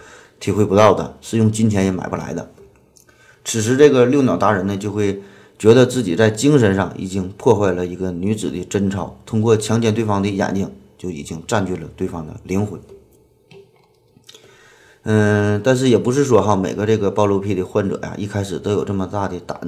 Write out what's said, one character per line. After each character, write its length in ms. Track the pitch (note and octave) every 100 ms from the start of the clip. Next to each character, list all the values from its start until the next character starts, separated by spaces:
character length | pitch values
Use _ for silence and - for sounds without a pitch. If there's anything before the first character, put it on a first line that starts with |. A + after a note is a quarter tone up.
| - - - -
体 120 | -
会 140 | G2 G2+
不 100 | G2
到 180 | G#2+
的， 240 | E2 E2 -
是 160 | - A2+
用 140 | A2
金 180 | A2 A2+
钱 160 | G2+ F#2+
也 60 |
买 160 | F#2 -
不 80 | E2+
来 180 | D#2
的。 180 | E2+ - - - _ _ _ _ _ _ _
此 180 | - A2+
时 160 | G#2+ C3
这 120 | D3
个 160 | B2+ B2
遛 160 | C#3+
鸟 140 | B2+ F2
达 140 | G2
人 140 | G2+ F#2+
呢， 100 | G2
就 160 | G#2
会 300 | G2 G2+ G2 - - - -
觉 160 | G#2+
得 120 | A#2+ B2
自 160 | B2+
己 120 | G2 E2
在 140 | A2
精 280 | A2 C#3+ D3
神 160 | G#2+ F#2+
上 180 | F2 -
已 100 | F#2+
经 220 | G2 F#2 G2+
破 180 | C3+ G2+
坏 160 | G2
了 140 | F2+ F2+
一 100 | F2+
个 160 | F#2
女 240 | E2+ F#2+ -
子 140 | E2+
的 140 | D#2 F2
贞 240 | G2+ G2
操， 280 | G2 C#2+ - -
通 160 | A2+
过 140 | A2+ A2
强 260 | - A2+
奸 120 | A#2
对 100 | G#2+
方 180 | A2 G2+
的 60 | G2
眼 260 | G2 -
睛， 180 | G2 F#2+ - - _
就 120 | F2+
已 140 | D#2
经 180 | C#2+ E2 E2
占 180 | A2+ F#2
据 100 | F2+
了 120 | D2+ -
对 120 | F#2
方 180 | E2+ D#2
的 100 | -
灵 220 | - F#2+ G#2
魂。 140 | - - - _ _ _ _ _ - - _ _ _ _ _ _ - _ _ _ _ _ _ -
嗯， 540 | G#2+ G#2 G#2 G#2 G#2
但 140 | A#2 B2+
是 120 | C3
也 100 | G#2+
不 120 | A#2
是 120 | C3+
说 180 | C3+ G#2+
哈， 140 | G2 G2
每 180 | F2+
个 100 | E2
这 140 | G#2 G#2+
个 140 | G2
暴 160 | G#2+ G#2
露 120 | G2
癖 140 | G2+
的 100 | F#2
患 240 | F2+ G#2+ G2
者 120 | -
呀， 140 | E2+ -
一 80 | G#2
开 180 | G2+
始 140 | F#2+ D#2
都 140 | F2+
有 120 | G2+
这 80 | -
么 140 | G2 F2+
大 220 | G2+ F#2+
的 120 | F2+
胆 160 | - -